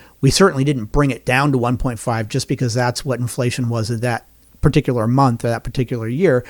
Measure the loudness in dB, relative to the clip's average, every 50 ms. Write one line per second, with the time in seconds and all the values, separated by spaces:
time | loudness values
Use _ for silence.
0 | -20 -20 _ _ 2 2 4 6 4 4 4 2 0 0 0 -2 -2 -2 0 2
1 | 2 2 0 -2 -2 0 0 2 2 2 2 2 0 0 0 0 -2 -4 -6 -4
2 | -4 -4 -2 -2 -2 -4 -4 -4 -4 -4 -4 -2 -2 -2 0 0 0 0 -2 -4
3 | -4 -4 -4 -4 -4 -4 -4 -2 -2 -2 -2 -2 -2 -2 -2 -2 -2 -4 -4 -2
4 | -2 -2 -4 -4 -8 _ _ _ _ _ _ _ 0 2 2 2 0 0 0 0
5 | 0 2 2 4 4 2 2 0 -2 -4 -4 -4 -6 -6 -4 -4 -4 -4 -4 -6
6 | -6 -4 -2 2 2 4 4 2 0